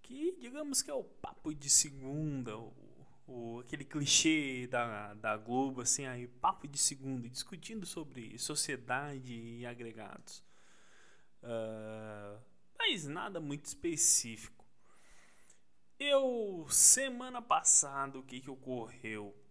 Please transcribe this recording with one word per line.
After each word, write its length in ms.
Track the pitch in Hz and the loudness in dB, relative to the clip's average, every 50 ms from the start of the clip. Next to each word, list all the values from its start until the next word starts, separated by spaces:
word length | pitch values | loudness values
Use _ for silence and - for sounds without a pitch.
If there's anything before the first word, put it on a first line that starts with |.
Que, 340 | - - 247 269 311 359 370 330 | -16 -14 -8 -2 -2 -2 -2 -2
digamos 420 | 240 240 247 294 311 285 269 - | -12 -12 -10 -8 -6 0 0 0
que 100 | - - | 0 0
é 20 | 294 | -4
o 100 | 254 196 | -6 -6
papo 500 | - - - - - - - - 156 156 | -6 -12 -12 -12 -12 -10 -8 -8 -8 -6
de 140 | 143 139 143 | -6 2 6
segunda, 840 | - - - 151 139 135 131 131 143 151 156 151 143 135 123 110 107 | 6 6 6 4 -4 -10 -8 -4 -4 -2 -2 -2 -2 -2 -4 -4 -6
o, 160 | 110 117 104 - - - - - - - - - - - | -8 -10 -14 -16 -18 -18 -20 -18 -18 -20 -20 -20 -20 -16
o, 320 | - 127 120 117 117 117 120 | -12 -10 -8 -8 -8 -8 -8
aquele 240 | 127 - - 143 139 | -8 -10 -10 -10 -10
clichê 840 | - - 151 143 135 - - - 160 156 156 147 135 131 127 123 123 | -4 -2 0 4 6 6 6 8 6 6 4 2 0 -2 -4 -4 0
da, 440 | 127 120 120 117 107 104 104 104 104 | 0 0 0 0 -2 -6 -8 -10 -10
da 200 | 107 107 110 107 | -4 0 0 0
Globo, 440 | 107 107 113 123 131 135 135 131 127 | 0 -2 0 2 2 2 2 0 0
assim, 240 | 120 117 - - 139 | 2 2 2 2 0
aí, 220 | 131 127 120 123 | -6 -6 -8 -10
papo 400 | 123 - - - 175 190 - - | -12 -8 0 0 0 0 0 -10
de 100 | 156 143 | -8 -2
segunda, 500 | 139 - - 190 131 135 135 135 123 117 | 0 0 0 0 -2 -6 -4 -4 -4 -6
discutindo 580 | 120 127 - - - 196 160 - - 226 220 185 | -8 -8 -10 -10 -10 -12 -14 -12 -10 -10 -8 -8
sobre 520 | - - - 156 143 127 127 113 104 - | -8 -8 -8 -10 -10 -12 -12 -12 -12 -8
sociedade 960 | 113 - - 147 147 - - 135 127 117 120 123 131 143 147 143 135 127 123 120 | -6 -6 -2 0 -2 0 -2 -2 -6 -2 -2 -2 -2 -2 -6 -8 -10 -10 -10 -12
e 320 | 117 113 117 117 120 120 | -10 -10 -12 -12 -10 -10
agregados. 800 | 120 120 120 120 117 110 110 107 98 - - - - - - - - - - - - - - - - - - - - - - - - - - - | -10 -10 -10 -12 -12 -12 -12 -14 -14 -14 -16 -16 -16 -16 -16 -18 -20 -20 -20 -20 -20 -20 -20 -20 -20 -20 -20 -20 -20 -20 -20 -20 -20 -20 -18 -10
Ah, 920 | 123 117 113 110 110 110 110 110 110 110 110 110 110 107 104 104 101 104 107 117 - - - - - - | -6 -6 -4 -4 -6 -8 -8 -10 -10 -10 -10 -10 -10 -12 -12 -12 -14 -14 -16 -18 -20 -20 -20 -20 -20 -6
mas 300 | - 466 415 285 185 147 | -2 -2 -2 -2 -2 -6
nada 320 | 139 147 180 214 214 190 170 | -6 -6 -6 -6 -6 -6 -6
muito 260 | 156 143 143 147 - | -4 -4 -6 -6 -6
específico. 1000 | - - - - 170 165 147 - - - - - 117 110 107 - - - - - - - - - - - - - - - - - - - - - - - - - - - - - - - | -10 -10 -4 -2 -2 2 6 6 6 6 6 4 0 -10 -10 -12 -14 -16 -18 -20 -20 -20 -20 -20 -20 -20 -20 -20 -20 -20 -20 -20 -20 -20 -20 -20 -20 -20 -20 -20 -20 -20 -20 -20 -20 -10
Eu, 720 | - 277 285 285 269 269 254 247 233 220 202 190 170 156 139 | -2 2 6 6 6 6 4 2 0 -2 -2 -2 -6 -2 4
semana 720 | 175 - - - - 254 269 269 247 240 254 254 254 240 | 8 10 10 10 10 8 4 -2 -4 -6 -8 -8 -8 -10
passada, 800 | 233 - - 160 - - - - - 143 139 139 135 139 135 135 | 2 4 4 6 6 6 6 6 4 2 -2 -2 -2 -2 -4 -12
o 40 | 131 | -12
que 180 | - 123 127 | -12 -12 -12
que 80 | - 147 | -10 -12
ocorreu? 840 | 131 135 131 127 127 120 113 110 - - - 110 110 107 104 101 101 - - - | -14 -10 -6 -4 -4 -4 -4 -8 -12 -10 -6 -6 -6 -4 -6 -10 -12 -16 -20 -20